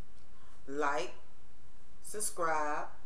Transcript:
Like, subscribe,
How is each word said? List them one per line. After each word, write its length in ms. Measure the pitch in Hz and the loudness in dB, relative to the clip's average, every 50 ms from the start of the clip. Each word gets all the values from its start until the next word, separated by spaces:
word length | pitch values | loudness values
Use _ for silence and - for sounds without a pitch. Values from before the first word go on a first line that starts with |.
| - - - - - - - - - - - - - - | 0 0 0 0 0 0 0 0 0 -2 -2 -2 -2 0
Like, 460 | 139 147 151 143 143 156 180 190 - - - - - - - - - - - - - - - - - - | 0 2 2 2 2 2 0 0 0 0 0 0 0 0 0 0 0 0 0 0 0 0 -2 -2 -2 -2
subscribe, 880 | - - - 214 208 - - 185 170 160 160 156 151 147 151 165 190 - - - - | -2 -2 0 0 0 0 0 2 2 2 2 2 2 0 0 0 0 0 0 0 0